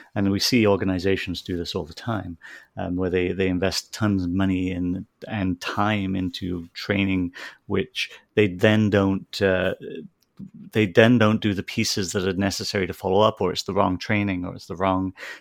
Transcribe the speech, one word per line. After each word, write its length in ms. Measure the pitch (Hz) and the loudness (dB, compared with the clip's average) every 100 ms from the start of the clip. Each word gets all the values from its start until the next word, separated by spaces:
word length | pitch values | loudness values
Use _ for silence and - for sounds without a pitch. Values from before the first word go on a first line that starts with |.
| - | -10
and 160 | 107 101 | -2 0
we 100 | 98 | 0
see 260 | - 123 104 | 2 4 4
organizations 760 | 98 95 92 95 95 - 87 | 2 0 0 0 0 -2 -8
do 160 | - 87 | -6 -6
this 180 | 85 | -6
all 100 | 95 | -6
the 100 | 80 | -8
time, 420 | - - 107 92 82 - - - - | -10 -6 -6 -8 -14 -18 -20 -18 -10
um, 200 | 92 90 | -6 -2
where 140 | 92 | 0
they, 220 | 90 90 | 0 0
they 160 | 92 95 | 0 0
invest 460 | 90 92 - - | 2 0 -2 -8
tons 300 | - 107 95 | -2 0 0
of 60 | 87 | 0
money 400 | 95 95 92 92 | 0 0 0 -2
and, 340 | 90 90 92 - _ - | -2 -4 -4 -8 _ -8
and 320 | 110 95 90 | -4 -2 -4
time 540 | - - 104 104 95 95 | -6 -2 0 0 -2 -2
into 520 | 90 - 90 90 82 | -4 -6 -6 -8 -10
training, 580 | - - 98 98 95 87 - - - - | -10 -2 0 2 0 -2 -6 -18 -16 -4
which 440 | 95 - - - - _ | -4 -4 -6 -10 -12 _
they 140 | - 104 | 2 2
then 420 | 87 110 107 104 | 4 4 6 4
don't, 500 | 101 98 98 - - | 4 2 0 -4 0
uh, 340 | 98 92 92 - - 80 - _ _ - - - - | 2 2 0 -4 -10 -14 -16 _ _ -20 -20 -18 -4
they 140 | 113 101 | 0 4
then 320 | 101 113 120 | 8 8 8
don't 240 | 107 107 | 6 4
do 100 | 107 | 0
the 100 | 95 | -2
pieces 500 | - - 107 - 90 | -4 -4 -2 -2 -2
that 140 | 104 95 | -2 -2
are 60 | |
necessary 540 | 92 98 - 101 101 87 | 0 0 -2 -4 -2 -2
to 80 | |
follow 260 | - 95 95 | -4 0 4
up, 220 | 107 - | 4 2
or 100 | 92 | -2
it's 120 | - | -2
the 100 | - | -2
wrong 240 | 95 95 92 | 0 0 0
training, 480 | - 104 101 90 87 | -2 -2 0 -4 -6
or 80 | |
it's 140 | 87 - | -10 -12
the 80 | 85 | -4
wrong 360 | 95 92 92 - - - | 0 0 -2 -8 -16 -18